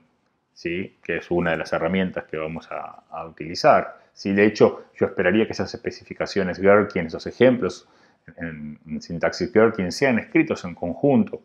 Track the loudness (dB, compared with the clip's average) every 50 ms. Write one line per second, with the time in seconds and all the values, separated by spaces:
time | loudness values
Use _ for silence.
0 | _ _ _ _ _ _ _ _ _ _ _ -12 -10 -8 -8 -8 -8 -10 _ _
1 | _ -6 -6 -6 -6 -4 -2 -2 0 0 -2 -4 -4 -4 -4 -2 -2 -2 0 0
2 | -2 -2 -4 -8 -10 -8 -8 -8 -8 -8 -8 -10 -12 -12 -12 -12 -12 -14 -16 -20
3 | -20 _ -14 -14 -14 -14 -14 -14 -12 -12 -4 2 4 6 6 6 4 -2 -8 -18
4 | _ _ _ -8 -4 0 2 4 4 4 6 6 4 4 4 0 -10 _ _ -2
5 | -2 -2 0 0 0 2 2 2 2 0 -2 -6 -8 -8 -10 -10 -10 -10 -10 -10
6 | -14 -16 -10 -8 -8 -4 -4 -2 -2 -2 -2 2 4 6 6 6 6 2 -2 -4
7 | -4 -6 -8 -10 -10 -8 2 4 6 6 6 4 0 -4 -6 -8 -14 _ _ _
8 | _ _ _ _ _ -20 -16 -12 -12 -12 -12 -12 -14 -14 -16 -16 _ -12 -12 -12
9 | -10 -10 -6 -4 -4 -4 -2 -4 -6 0 4 4 4 4 4 0 -4 -4 -2 0
10 | 0 2 2 0 -2 0 0 2 2 2 -2 -6 -6 -10 -10 -8 -8 -8 -4 0
11 | 2 4 4 4 2 0 -4 -12 -14